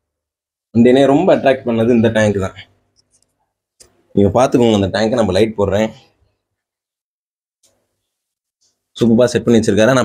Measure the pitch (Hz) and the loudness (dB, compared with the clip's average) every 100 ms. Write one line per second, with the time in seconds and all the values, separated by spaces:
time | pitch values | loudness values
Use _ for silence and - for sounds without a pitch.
0 | _ _ _ _ _ _ _ 113 120 131 | _ _ _ _ _ _ _ 0 4 4
1 | 135 143 185 131 131 131 - 113 113 120 | 2 2 0 0 0 -2 -4 -2 0 0
2 | 110 110 107 98 95 - - _ _ _ | 0 0 0 -2 -6 -10 -20 _ _ _
3 | _ _ _ _ _ _ _ _ - _ | _ _ _ _ _ _ _ _ -20 _
4 | _ - 101 120 135 135 120 107 98 95 | _ -2 0 0 0 2 2 0 -2 -4
5 | 110 123 101 92 110 107 101 98 110 - | -2 -2 -2 0 -2 -2 -4 -2 -4 -8
6 | _ _ _ _ _ _ _ _ _ _ | _ _ _ _ _ _ _ _ _ _
7 | _ _ _ _ _ _ _ _ _ _ | _ _ _ _ _ _ _ _ _ _
8 | _ _ _ _ _ _ _ _ _ - | _ _ _ _ _ _ _ _ _ -4
9 | 117 117 123 113 127 117 110 98 110 131 | 0 2 0 -2 0 0 0 0 0 0